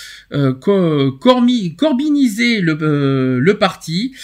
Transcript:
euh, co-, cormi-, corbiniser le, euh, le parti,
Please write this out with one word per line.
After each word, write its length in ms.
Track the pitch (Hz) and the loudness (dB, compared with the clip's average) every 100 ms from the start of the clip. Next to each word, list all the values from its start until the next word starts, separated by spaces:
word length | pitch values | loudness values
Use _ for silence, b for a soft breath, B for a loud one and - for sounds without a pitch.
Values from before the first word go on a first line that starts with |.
| B B B | B B B
euh, 220 | 147 139 | -2 -2
co-, 580 | 131 202 202 170 147 139 | 0 0 2 2 2 0
cormi-, 640 | 135 247 247 240 247 180 - | 0 2 4 4 0 -2 -2
corbiniser 840 | 311 254 302 285 254 202 240 226 | -2 0 0 0 0 0 -2 0
le, 180 | 170 156 | 0 -2
euh, 580 | 156 147 139 135 131 127 | 0 0 0 0 0 0
le 200 | 151 208 | 2 2
parti, 580 | 190 - - 170 254 - | 0 -4 -8 -6 -6 -8